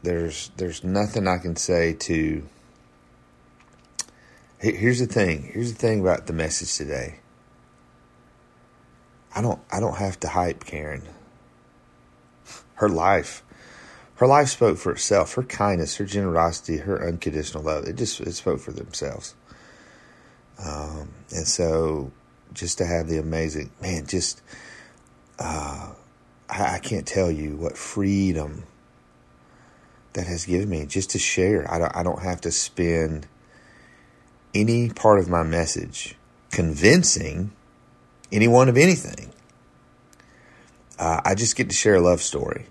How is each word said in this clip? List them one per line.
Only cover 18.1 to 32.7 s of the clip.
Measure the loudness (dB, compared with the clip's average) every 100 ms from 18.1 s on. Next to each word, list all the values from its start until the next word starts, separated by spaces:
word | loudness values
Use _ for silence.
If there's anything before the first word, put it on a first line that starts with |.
| -4
it | -8
spoke | -4 -2 -4
for | -6
themselves. | -12 -12 -8 -8 -8 -16 -20 _ -20 -20 -20 -20 -20 -20 -20 -20 -20 _ -16
Um, | -12 -10 -8 -10 -12 -18 -12
and | -6 -4
so | 0 2 2 0 -2 -6 -14 _ _ _
just | -10 -8 -4
to | -2
have | -2 -2
the | -4
amazing, | -2 -4 -4 -6 -10 -10
man, | -6 -6 -4
just, | -4 -4 -8 -16 -20 -20 -20 -20 -20 _ _ _ -12
uh, | -8 -6 -8 -10 -14 -18 _ _ _ _ -12
I, | -4 -2 -2
I |
can't | -4 -6 -2
tell | 0 0
you | 0 -4 -6
what | -6 -8
freedom | -8 -2 2 2 2 0 -6 -10 -16 _ _ _ _ _ _ _ _ -20 -20 _ _ -20 _
that | -8 -6
has | -6 -2
given | -2 0
me | -4 -2
just | -4 -2
to | -2
share. | -2 2 2 2 0
I | -2
don't, | -2 -2
I |
don't | -4 -4
have | -4 -4
to | -4
spend | -4 -4